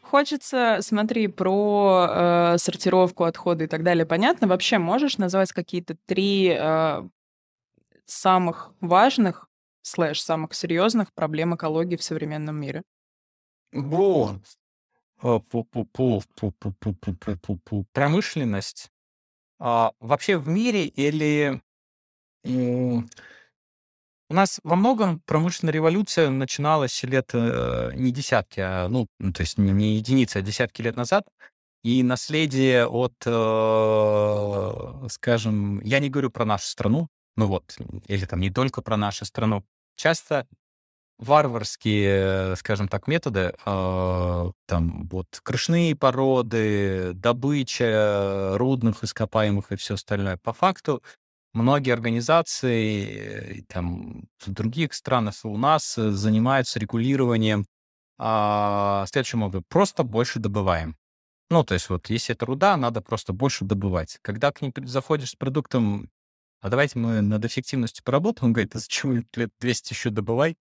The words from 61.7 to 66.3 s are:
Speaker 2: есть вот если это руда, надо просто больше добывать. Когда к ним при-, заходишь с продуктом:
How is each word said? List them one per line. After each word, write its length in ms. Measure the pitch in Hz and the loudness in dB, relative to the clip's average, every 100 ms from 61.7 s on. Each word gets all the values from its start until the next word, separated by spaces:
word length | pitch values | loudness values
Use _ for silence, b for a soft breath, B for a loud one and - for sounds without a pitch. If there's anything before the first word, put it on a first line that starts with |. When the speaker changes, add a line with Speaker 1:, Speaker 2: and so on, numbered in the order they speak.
Speaker 2:
есть 160 | 92 - | -2 -2
вот 200 | 87 - | -6 -2
если 240 | 117 - 113 | -4 -4 -4
это 100 | 120 | -4
руда, 300 | 139 196 175 | 2 2 4
надо 240 | 120 117 | 0 -4
просто 300 | - 113 - | -6 -6 -6
больше 300 | 95 135 - 95 | -2 -2 -2 -2
добывать. 520 | 98 98 90 80 - | -2 0 -2 -4 -10
Когда 300 | - 104 143 | -10 -2 -2
к 100 | - | -2
ним 100 | 139 | -10
при-, 140 | 123 131 | -8 -6
заходишь 440 | 131 - 151 127 | -6 -2 -4 -4
с 40 | - | -6
продуктом: 720 | 127 143 - 127 107 101 101 _ _ | -4 -4 -2 0 0 -2 -10 _ _